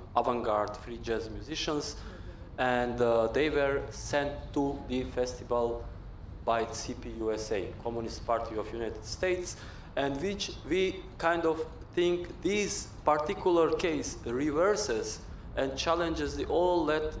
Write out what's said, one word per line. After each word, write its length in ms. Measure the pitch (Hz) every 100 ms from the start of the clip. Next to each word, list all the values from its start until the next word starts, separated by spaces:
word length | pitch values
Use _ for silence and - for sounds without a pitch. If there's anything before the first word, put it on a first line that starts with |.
| - -
avant-garde 600 | 123 120 110 104 101 -
free 220 | - 117
jazz 280 | 113 110 110
musicians. 680 | 104 120 156 - 151 - - - - - - - -
And, 440 | 127 123 120 113
uh, 260 | 117 117 113
they 220 | 131 151
were 320 | 143 139 139 -
sent 420 | - - 147 143 - -
to 260 | 147 139 139 117
the 160 | 127
festival 800 | 127 123 127 - 120 120 117 117 - - - - - - 120
by 200 | 117 110
C 220 | - -
P 160 | 120 120 113
U 160 | 110
S 180 | 107 -
A, 160 | 104 - -
Communist 420 | 117 117 113 - -
Party 300 | 113 113 110
of 160 | 104
United 320 | 117 110 -
States, 540 | - - 185 180 180 - - - - -
and 240 | 139 139
which 300 | 185 196 - - -
we 320 | 180 190 - - -
kind 260 | 165 170 165
of 200 | 160 160 - - -
think 340 | 175 175 175 -
this 440 | 170 208 190 - - -
particular 680 | - 156 202 196 185 170 156
case 440 | 151 175 147 127 - 120
reverses 920 | 123 151 143 190 208 - 110 101 - - - - -
and 180 | 135 135
challenges 600 | 165 170 165 156 143 143
the 80 | -
all 400 | 160 180 175 151
that, 260 | 156 156 -